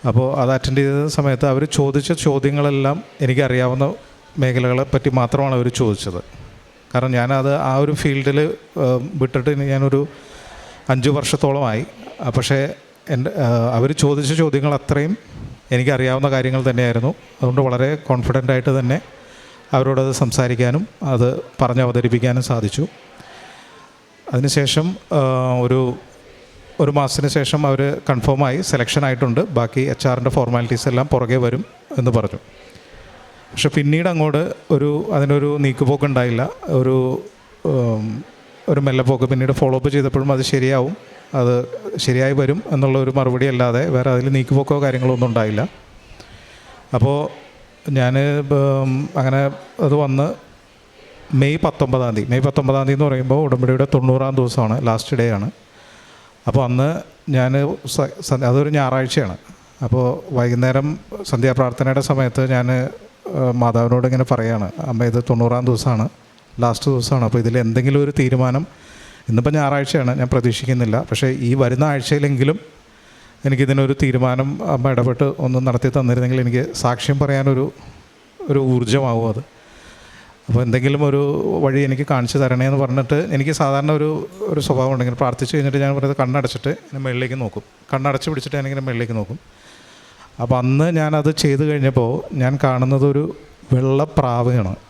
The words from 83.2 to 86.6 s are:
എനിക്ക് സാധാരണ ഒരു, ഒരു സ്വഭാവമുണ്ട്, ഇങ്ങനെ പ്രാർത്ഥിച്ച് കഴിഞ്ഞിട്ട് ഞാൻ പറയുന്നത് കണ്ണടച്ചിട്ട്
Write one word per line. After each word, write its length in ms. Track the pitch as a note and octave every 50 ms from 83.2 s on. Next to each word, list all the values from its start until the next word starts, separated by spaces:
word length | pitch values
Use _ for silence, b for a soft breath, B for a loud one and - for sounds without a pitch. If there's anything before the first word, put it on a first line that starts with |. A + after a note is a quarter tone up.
| F3+ A3 E3+
എനിക്ക് 160 | C3+ C3+ D3+
സാധാരണ 400 | D3+ - D#3 C#3 C#3 C#3 C#3+ D3+
ഒരു, 180 | D#3 D3+ D3+ D#3 D#3 - - - - F#3+
ഒരു 180 | G#3+ G3 E3 D3+
സ്വഭാവമുണ്ട്, 440 | C3+ - C#3 C3 C3 C3+ C3+ B2+ B2
ഇങ്ങനെ 160 | B2 A#2+ -
പ്രാർത്ഥിച്ച് 340 | C#3+ B2+ A#2+ - C3+ - -
കഴിഞ്ഞിട്ട് 220 | D3+ C#3 C#3 C3
ഞാൻ 180 | C#3+ C#3 C#3 C#3
പറയുന്നത് 220 | C#3 C3+ C#3 C#3+
കണ്ണടച്ചിട്ട് 520 | - C3 B2 C3 C#3+ B2+ B2 - A2+